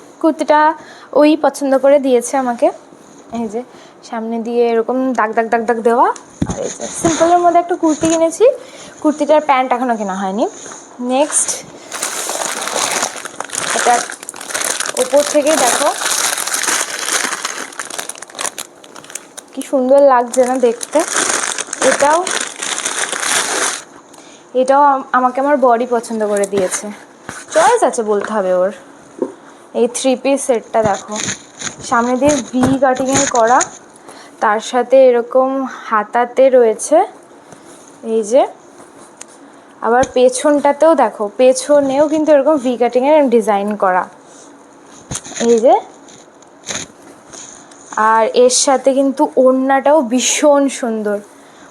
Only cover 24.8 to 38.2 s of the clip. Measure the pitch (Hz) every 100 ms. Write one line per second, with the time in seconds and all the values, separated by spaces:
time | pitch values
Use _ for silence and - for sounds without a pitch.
24.8 | 285 269 262 254 254 254 277 294 254 233
25.8 | 247 233 233 226 208 208 196 196 180 -
26.8 | 208 208 - - - - - 311 381 466
27.8 | 302 254 214 202 - 202 185 180 185 208
28.8 | - - - - - - - - - -
29.8 | 240 - 262 254 269 269 - 226 - 226
30.8 | 214 190 - 214 - - - - - -
31.8 | - 240 240 254 285 285 220 254 254 269
32.8 | 269 254 262 269 277 247 226 269 370 -
33.8 | - - - - - - 220 214 - 247
34.8 | 247 269 254 240 233 262 262 269 254 -
35.8 | - 214 208 240 240 247 262 247 226 214
36.8 | - 311 415 - - - - - - -
37.8 | - - 226 226